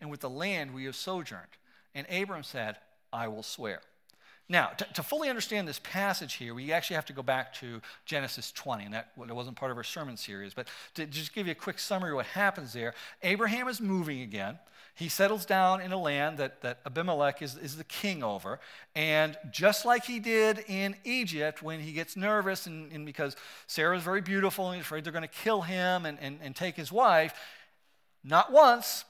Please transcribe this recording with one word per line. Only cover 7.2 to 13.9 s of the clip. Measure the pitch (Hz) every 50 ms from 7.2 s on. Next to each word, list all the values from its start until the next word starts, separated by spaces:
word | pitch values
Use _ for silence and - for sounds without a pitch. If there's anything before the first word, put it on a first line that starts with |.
| 127
back | 127 131 131 123 - -
to | - 131 123 117 113 - - - - _
Genesis | - 156 147 135 127 - - 110 - -
twenty, | - - 139 123 107 101
and | 101 107
that, | 113 113 - - 127 120
that | 117 117
wasn't | 120 123 127 120
part | - 135 131 123
of |
our | 120 113
sermon | - - 170 151 135 120
series, | 107 - - 101 98 101 98 -
but | - 120 - - - - - -
to | - 156
just | 151 139 156 156 151 -
give | 220 196
you | 175 147
a |
quick | - - 196 175 -
summary | - - 202 190 185 165
of | 147
what | 135 123
happens | - - 180 208 196 185 185 147 123 113
there, | 120 113 117 - - - - - - -
Abraham | 180 196 202 226 214 220 247 254
is | 254 247 202
moving | 226 196